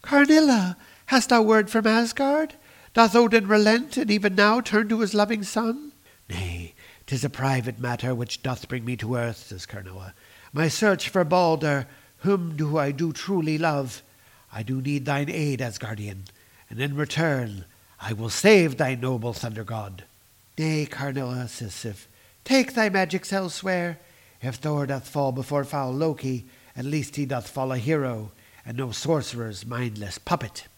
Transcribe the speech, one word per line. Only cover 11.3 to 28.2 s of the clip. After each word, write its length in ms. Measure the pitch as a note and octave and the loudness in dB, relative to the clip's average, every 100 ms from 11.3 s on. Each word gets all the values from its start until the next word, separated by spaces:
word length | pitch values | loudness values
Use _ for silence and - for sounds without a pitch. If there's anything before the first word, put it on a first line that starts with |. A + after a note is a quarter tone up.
| F3+ F3 D#3 D3+ C#3+ C3 - _ _ | 4 4 2 0 -2 -4 -16 _ _
whom 360 | F#3+ G3 E3+ | 0 0 0
do 220 | D3+ D3+ D#3 | -4 0 0
I 140 | C#3+ | 0
do 240 | C#3 E3 | -2 -4
truly 420 | - - F#3+ D#3 D#3 | -4 -2 -2 0 0
love. 460 | E3 C#3+ C3+ - _ _ _ _ _ | 0 0 -4 -10 _ _ _ _ _
I 100 | - | -10
do 200 | A2 C3 | -6 -4
need 240 | C3+ C#3+ C3 | -2 -2 -2
thine 240 | C#3 D3 | -2 -2
aid, 300 | E3 D3 C3 | -2 -2 -2
Asgardian, 680 | B2 G#2 A2 G#2+ G#2 F#2+ F#2+ _ _ _ _ | -6 -6 -10 -8 -10 -12 -16 _ _ _ _
and 140 | A2+ | -6
in 120 | C#3+ | -6
return 680 | C#3+ D3 D3+ E3 C3+ A#2 G2+ E2+ _ _ _ | -4 -4 0 0 0 -4 -8 -16 _ _ _
I 140 | G#2 | -8
will 160 | G#2+ A2+ | -6 -4
save 480 | - G3 G#3 D#3+ B2+ | 2 6 8 6 2
thy 180 | C3+ | -2
noble 380 | B2+ B2+ B2 A#2+ | 0 -2 -2 -4
Thunder 320 | A2+ A#2+ A2 | -6 -8 -8
God." 400 | G#2+ A2 G2 F#2 - _ _ _ _ - | -8 -8 -8 -14 -20 _ _ _ _ -4
"Nay, 280 | D#3 D#3 C#3+ | -2 -2 -4
Karnilla," 580 | - C#3 C3+ B2+ B2+ A#2+ | -6 -6 -4 -4 -4 -6
says 240 | - A2 | -8 -10
Sif, 340 | - A2+ G2 - _ _ _ | -8 -10 -10 -18 _ _ _
"take 300 | - C4 C4 | 2 4 4
thy 160 | A#3+ G#3+ | 0 2
magics 420 | F#3+ F3+ F#3 - | 2 0 -2 -4
elsewhere. 680 | G3 F#3 - F#3+ F3+ F3 D#3 _ _ _ _ | -4 -4 -6 -4 -2 -4 -8 _ _ _ _
If 140 | B2+ A#2+ | -8 -6
Thor 280 | D#3 D3 | -4 -2
doth 240 | C#3 C3+ - | -2 -6 -4
fall 240 | D3+ C3+ | -2 -2
before 320 | B2+ B2+ C#3+ | -2 -2 -2
foul 300 | C#3 D3 C3 | -2 -4 -4
Loki, 500 | C3 D#3+ C#3+ C3 B2+ - - - - | -2 -2 -2 -4 -6 -8 -20 -18 -10
at 80 | |
least 320 | C3 D3+ - - | -4 -4 -4 -6
he 80 | |
doth 240 | C3+ B2+ A2 | -4 -4 -6
fall 240 | C#3 C3 | -6 -4
a 60 | B2+ | -2
hero, 540 | A2+ D#3 C3 A2+ | 0 0 0 -6